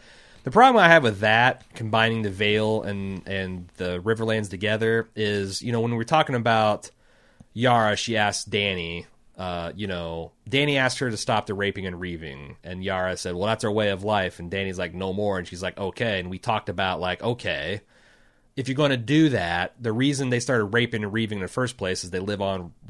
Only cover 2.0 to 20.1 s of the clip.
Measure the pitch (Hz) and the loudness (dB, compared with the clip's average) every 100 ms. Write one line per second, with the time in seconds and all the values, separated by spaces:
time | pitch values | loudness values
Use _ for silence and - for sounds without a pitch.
2 | 113 113 104 95 104 107 110 110 101 101 | 4 2 -2 0 2 2 2 0 -2 -6
3 | 98 92 - 98 92 90 87 - 90 90 | -6 -8 -6 -6 -6 -8 -10 -6 -4 -2
4 | 101 110 113 110 101 92 104 107 113 113 | -2 0 0 -2 -2 -4 -2 0 2 0
5 | 110 110 107 104 98 95 123 117 117 117 | -2 -2 -2 0 -2 -6 -2 -2 0 -2
6 | 117 160 151 123 117 113 107 104 - _ | 0 2 2 0 2 4 4 0 -4 _
7 | _ _ _ - - 110 123 117 107 101 | _ _ _ -20 -14 0 4 4 4 2
8 | - 110 104 - - 104 101 92 85 87 | 0 0 2 0 -2 -2 0 -2 -4 -8
9 | - _ _ - 92 87 85 95 101 90 | -12 _ _ -10 -6 -6 -6 -6 -6 -6
10 | 85 82 82 _ 110 135 147 139 127 - | -6 -8 -10 _ -4 0 2 2 0 0
11 | 127 104 - 110 - 98 101 95 92 87 | -4 -4 -2 -2 -2 -2 -4 -4 -6 -8
12 | 90 82 80 69 69 - 87 92 95 92 | -8 -8 -10 -14 -16 -16 -14 -8 -4 -2
13 | 92 90 92 87 104 113 110 107 104 95 | -2 -4 -6 -4 -2 -2 -2 0 0 -2
14 | 104 104 92 - 87 98 98 92 87 87 | 0 0 -2 -6 -8 -6 -4 -4 -6 -6
15 | 95 95 104 92 90 87 92 - 95 - | -4 -2 -2 -2 -6 -8 -8 -6 -6 -4
16 | 117 95 90 92 - 107 - 92 95 82 | -2 -2 -4 -6 -2 -2 -2 -2 -2 -2
17 | 90 90 117 120 98 71 78 104 - _ | -2 -2 -4 -4 -4 -4 -4 -6 -10 _
18 | _ _ _ _ _ - 127 131 143 127 | _ _ _ _ _ -8 -4 0 2 0
19 | 113 151 156 113 85 85 90 - 117 110 | 2 4 4 4 0 -2 -4 -6 -4 0
20 | 139 | 0